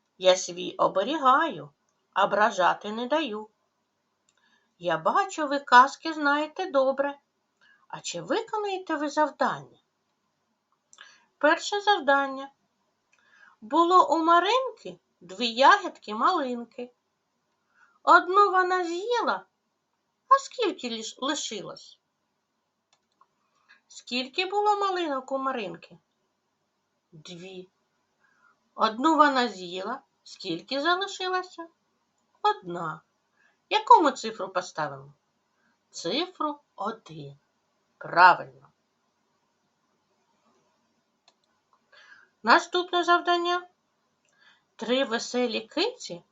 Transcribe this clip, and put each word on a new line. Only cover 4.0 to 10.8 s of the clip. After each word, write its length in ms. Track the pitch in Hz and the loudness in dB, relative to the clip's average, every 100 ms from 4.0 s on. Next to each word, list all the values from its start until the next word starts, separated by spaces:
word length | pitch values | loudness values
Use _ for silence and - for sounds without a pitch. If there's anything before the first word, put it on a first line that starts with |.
| _ _ _ _ _ _ _ _ | _ _ _ _ _ _ _ _
Я 200 | 170 160 | -4 -2
бачу, 480 | 190 339 392 - 285 | 0 0 -2 -4 -4
ви 120 | 277 | -4
казки 520 | - 247 262 - 320 | 6 8 8 2 -8
знаєте 580 | 311 285 294 302 339 359 | -2 0 0 -4 -8 -2
добре. 480 | 269 269 269 285 285 _ _ _ _ _ _ - | 0 0 0 -4 -6 _ _ _ _ _ _ -20
А 120 | 160 | -14
чи 200 | - 170 | -12 -10
виконаєте 760 | 170 370 453 427 415 381 370 302 | -4 -4 -4 -8 -6 -8 -6 -6
ви 120 | 294 | -4
завдання? 680 | 302 294 - 240 143 135 _ _ _ _ _ _ _ _ _ _ _ | -2 -2 0 -4 -4 -14 _ _ _ _ _ _ _ _ _ _ _